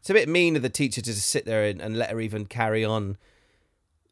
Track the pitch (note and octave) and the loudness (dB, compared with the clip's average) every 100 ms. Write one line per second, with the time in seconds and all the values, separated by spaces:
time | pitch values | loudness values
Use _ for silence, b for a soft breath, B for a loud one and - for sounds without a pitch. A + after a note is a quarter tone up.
0 | - G3+ C#3+ E3+ F3 D#3 B2 - C#3+ A2 | 4 4 4 4 4 2 -2 -2 -2 -2
1 | A#2 G#2+ - C#3 - A2 G#2 F#2+ G#2+ A2 | -4 -4 -2 -2 0 0 0 -2 -4 -4
2 | A#2+ A2+ A2+ G#2 G#2 A#2 A2+ A2 A2 A2 | -2 -2 -4 -6 -8 -2 0 2 2 0
3 | G2+ G2 _ _ _ _ _ _ _ _ | -2 -6 _ _ _ _ _ _ _ _
4 | _ | _